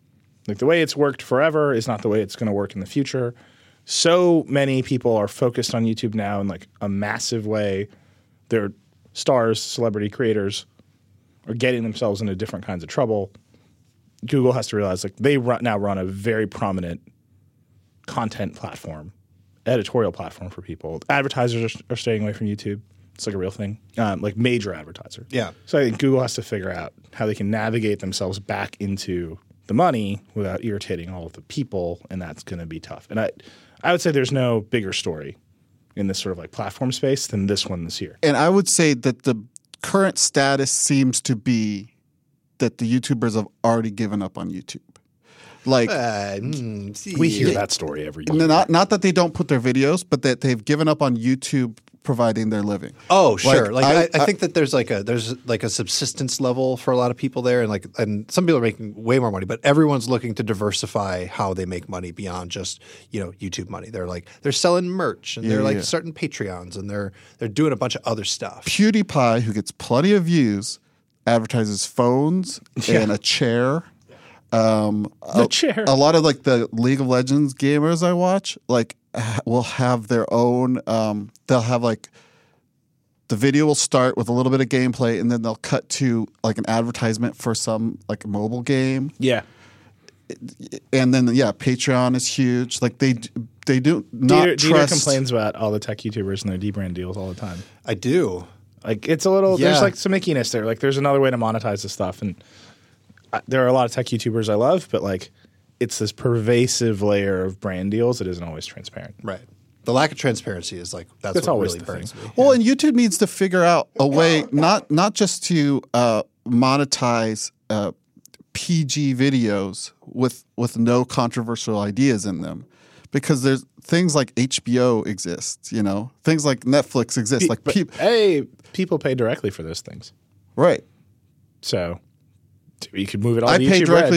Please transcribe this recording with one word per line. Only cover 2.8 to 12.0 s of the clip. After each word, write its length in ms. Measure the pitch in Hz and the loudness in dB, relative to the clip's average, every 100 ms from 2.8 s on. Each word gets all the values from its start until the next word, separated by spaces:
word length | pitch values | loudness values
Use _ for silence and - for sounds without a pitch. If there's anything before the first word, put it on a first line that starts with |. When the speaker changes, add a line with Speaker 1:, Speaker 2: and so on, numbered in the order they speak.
| 95 | -6
Speaker 1:
future. 480 | 143 135 131 120 120 _ _ _ _ - | -4 -2 -4 -6 -8 _ _ _ _ -6
So 600 | - 170 180 180 165 - | 0 4 4 6 4 2
many 340 | 139 135 131 | 0 2 0
people 340 | 123 127 120 110 | 0 0 2 2
are 120 | 101 | 0
focused 480 | - 127 123 113 117 | 0 -2 0 -2 0
on 80 | |
YouTube 300 | 113 110 117 | 0 -2 -4
now 260 | 107 101 101 | -4 -4 -4
in, 80 | 101 | -4
like, 200 | 85 - - | -8 -14 -10
a 80 | 101 | -6
massive 580 | 98 104 110 - 117 107 | -4 -4 -4 -4 -4 -2
way. 420 | 107 104 98 104 - _ _ _ _ - | -2 -2 -2 -6 -12 _ _ _ _ -2
They're 220 | 113 101 - _ _ _ | -2 -2 -8 _ _ _
stars, 480 | - - 131 113 110 | -6 2 2 2 0
celebrity 480 | - - 117 107 104 | -4 -2 -2 -2 -6
creators 560 | - 117 107 98 104 - _ _ _ _ _ _ _ - | -2 0 0 -2 -6 -12 _ _ _ _ _ _ _ -10
are 60 | |
getting 300 | 113 127 123 | -2 0 0
themselves 380 | 113 104 | -2 -2